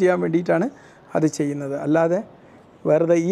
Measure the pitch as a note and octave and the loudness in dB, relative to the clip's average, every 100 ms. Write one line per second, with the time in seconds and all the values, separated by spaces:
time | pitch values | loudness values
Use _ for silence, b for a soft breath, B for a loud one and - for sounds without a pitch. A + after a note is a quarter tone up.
0 | F3+ F3+ F3 E3+ F3 E3 A3+ - B B | 2 2 0 -2 0 -2 -2 -8 B B
1 | - E3+ D#3 - D3 C#3+ C#3 C#3 D3 D#3 | -6 -2 -2 -2 -6 -6 -8 -6 -2 0
2 | E3 F3+ A3 B B B B - D#3+ D3+ | 2 -2 -6 B B B B -8 0 2
3 | E3 E3+ E3 | 4 2 4